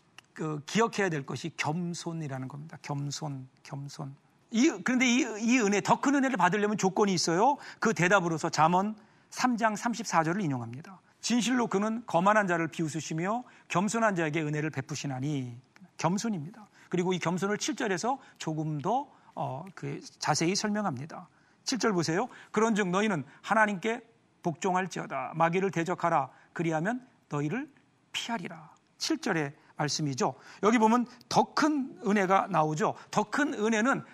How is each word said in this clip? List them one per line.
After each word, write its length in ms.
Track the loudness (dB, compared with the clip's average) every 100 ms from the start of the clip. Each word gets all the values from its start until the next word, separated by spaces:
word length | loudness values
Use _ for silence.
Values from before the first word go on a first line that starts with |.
| _ _ -20
그 280 | -8 -6 -6 -2
기억해야 420 | 2 2 2 -2
될 160 | -2
것이 280 | -6 -8 -8 -6
겸손이라는 920 | -4 -4 -4 -6 -8 -8 -8 -8 -10
겁니다. 280 | -12 -16 -14
겸손, 680 | -8 -6 -6 -8 -8 -10 -14 _
겸손. 520 | -14 -12 -12 -12 -14 -14 _ _ _
이, 200 | 2 2 2
그런데 220 | 0 2 4
이, 140 | 4 2 -2
이 180 | 2 4
은혜, 220 | 4 2
더 180 | 2 2
큰 140 | 4 2
은혜를 200 | 2 2
받으려면 400 | 2 2 0 2
조건이 360 | 0 2 2
있어요. 420 | 2 2 4 4 2 -4 -4
그 140 | -2
대답으로서 560 | 2 4 4 4 -2 -2
잠언 440 | 2 4 4 0 -4 -14 _ _
삼 260 | -2 0 2
장 180 | 0
삼십사 480 | 0 -4 -4 0 2
절을 200 | 2 0
인용합니다. 580 | 0 -2 -6 -12 -16 -20 _ _
"진실로 440 | -2 0 2 2 2
그는 360 | 0 0 -4 -2
거만한 400 | 2 4 4 4
자를 220 | 2 0
비웃으시며 760 | -2 -4 -4 -6 -4 -2 -4 -6 -18 -4
겸손한 480 | 0 0 2 2 2
자에게 260 | 0 0
은혜를 260 | -2 -2 -4
베푸시나니." 880 | -4 -8 -8 -6 -4 -4 -4 -6 -10 -20 -20 -20 -4
겸손입니다. 680 | -2 0 -2 -4 -8 -14 -20 _ -6
그리고 240 | -2 0
이 60 | 0
겸손을 400 | -2 -2 -2 -2
칠 160 | -4
절에서 440 | -4 -2 -2 -2 -4 -8 -12
조금 420 | -6 -4 -4 -4
더, 280 | -2 -2 -4 _ _
어, 300 | -8 -8 -8 -12
그 260 | -12 -10 -10 -12 -8
자세히 340 | -2 0 0
설명합니다. 720 | 0 -2 -2 -2 -4 -10 -14 -18 _ _ _
칠 140 | -6 -2
절 120 | 0
보세요. 360 | 0 0 0 -2 -8 -6
"그런즉 360 | 0 2 2 2
너희는 340 | 2 2 0 -4 -10
하나님께 600 | 0 4 4 2 -4 -4 -8 _ _ _
복종할지어다. 880 | -6 -2 0 0 -2 -6 -8 -6 -6
마귀를 380 | 2 2 2 0
대적하라. 580 | 0 -2 0 2 2 0 -8 _
그리하면 520 | -4 -2 0 -2 -4 -8 _ -8
너희를 400 | -4 -2 -4 -6 _ _ _ _
피하리라." 580 | -8 -6 -6 -8 -12 -20 -20 _ -8
칠 200 | -4 -2
절의 340 | 0 0 -2 -6 _ -4
말씀이죠. 600 | -2 0 -2 0 -2 -2 -14 0
여기 160 | 4 6
보면 280 | 6 6 2 -6 0
더 260 | 2 2
큰 440 | 2 2 2 -2 -4 0
은혜가 400 | 2 4 4 4
나오죠. 440 | 2 2 2 -2 -2 -4
더 200 | -2 -2
큰 220 | 0 -2
은혜는 480 | 0 0 2 2 0 -4